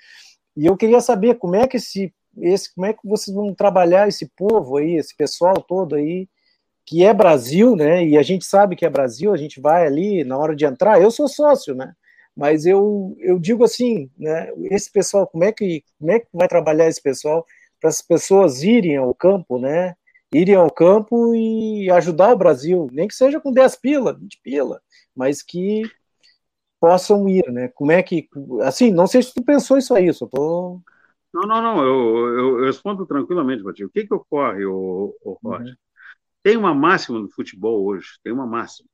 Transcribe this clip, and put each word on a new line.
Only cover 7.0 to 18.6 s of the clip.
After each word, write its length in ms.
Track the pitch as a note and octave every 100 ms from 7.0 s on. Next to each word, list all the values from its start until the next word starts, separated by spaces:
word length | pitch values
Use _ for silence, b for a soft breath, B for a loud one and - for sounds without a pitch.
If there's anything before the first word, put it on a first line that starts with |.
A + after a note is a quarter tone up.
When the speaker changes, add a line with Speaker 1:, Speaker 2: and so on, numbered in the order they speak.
Speaker 1:
é 100 | F#3+
Brasil, 640 | G#3 F#3+ D3 A#2+ E3 A#3+ G3+
né? 320 | D3 F3+ E3
E 100 | D3
a 60 |
gente 220 | C#3 F#3 -
sabe 280 | G3 G3+
que 120 | F3 E3
é 40 |
Brasil, 440 | C#3+ C3 A2+ G3+
a 40 | F3
gente 220 | D3 -
vai 260 | C#3+ E3 D#3
ali 380 | C#3+ G3+ F#3+
na 140 | B2+ C3
hora 180 | D#3 D3
de 100 | D3
entrar, 360 | B2+ F#3+ G3+
eu 100 | G3+
sou 160 | A#3 D4
sócio, 480 | - D4 C4+ - B2+
né? 180 | C3+ _ b b b
Mas 320 | - D3 D#3 E3
eu, 480 | G3 G#3 G#3 F#3+ -
eu 180 | - F3+
digo 280 | E3 A#3 A#3
assim, 440 | - B3 G#3 C3+ -
né? 320 | D#3 D#3+ - C2+ -
Esse 180 | G3+ -
pessoal, 380 | G3+ F3 G3+ F3+
como 160 | E3
é 80 | F#3+
que, 320 | G#3 G3 D#3+ - -
como 120 | D3+
é 100 | A3+
que 60 | A#3
vai 140 | E3+ F3+
trabalhar 400 | F3 D3+ D#3 E3
esse 160 | D#3
pessoal 420 | C#3+ B2+ D3+ D#3+ - b b _
para 80 | D#3+
as 120 | D3+
pessoas 600 | - D#3+ - G3 F3+ B2+